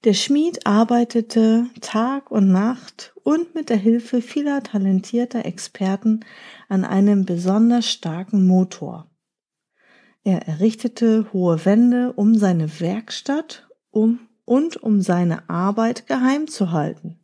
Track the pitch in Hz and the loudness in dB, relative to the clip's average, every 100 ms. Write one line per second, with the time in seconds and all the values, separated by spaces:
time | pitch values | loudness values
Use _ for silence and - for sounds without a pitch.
0 | 226 196 - 285 330 339 - 202 226 240 | 2 0 0 0 0 -2 0 2 4 2
1 | 240 233 226 226 220 226 240 - - 214 | 0 -2 0 2 4 2 0 -8 -6 -4
2 | 240 277 269 226 196 185 214 254 - - | -2 -4 -4 0 4 4 0 -4 -12 -20
3 | - - - 320 339 330 302 220 208 233 | -20 -8 -2 -2 -2 -8 -2 0 2 0
4 | 233 247 233 294 294 277 220 208 196 190 | 0 -4 -4 -4 -2 -4 -4 -4 0 0
5 | - 233 247 240 - 175 - - 190 196 | -2 -4 -4 -6 -8 -10 -16 -6 -4 -2
6 | 220 220 - - - - - 190 185 196 | 0 -2 -4 -20 -20 -20 -4 -4 0 2
7 | 202 202 190 170 180 202 233 240 226 - | 2 2 0 -2 0 2 4 2 -2 -6
8 | 170 160 190 202 185 185 180 - - - | -8 -8 -2 2 4 4 2 -6 -12 -14
9 | - _ _ _ _ _ _ _ _ _ | -20 _ _ _ _ _ _ _ _ _
10 | _ _ 202 180 - 156 220 220 247 - | _ _ -2 -2 -2 0 0 0 -8 0
11 | 233 220 214 190 180 160 180 208 240 247 | 2 2 0 -2 0 2 2 4 4 2
12 | 247 - 208 226 202 170 156 156 170 202 | -2 0 2 4 4 0 -2 -4 -6 -6
13 | 220 - - 294 311 - _ _ _ 214 | -10 -10 -6 -6 -6 -18 _ _ _ 0
14 | 226 240 - _ - 254 320 - 220 208 | 0 0 -8 _ -2 0 0 -4 0 0
15 | 190 175 175 165 - 170 190 208 226 240 | 2 0 0 -2 -6 -4 -2 -2 -2 -4
16 | - 269 254 285 302 - 180 165 147 - | -6 -2 0 0 -4 -4 -2 -2 -4 -6
17 | 165 - | -16 -18